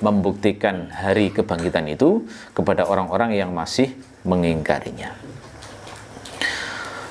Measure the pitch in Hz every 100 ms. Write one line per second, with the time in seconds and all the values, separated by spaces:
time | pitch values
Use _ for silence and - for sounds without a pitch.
0 | 104 101 95 101 104 95 110 92 82 -
1 | 98 98 101 101 101 85 85 87 78 76
2 | 147 226 226 - - - 87 92 87 98
3 | 90 95 117 104 90 87 80 - 127 -
4 | - - 90 90 85 80 78 71 - -
5 | - - - - - - - - - -
6 | - - - - - - - - - -
7 | -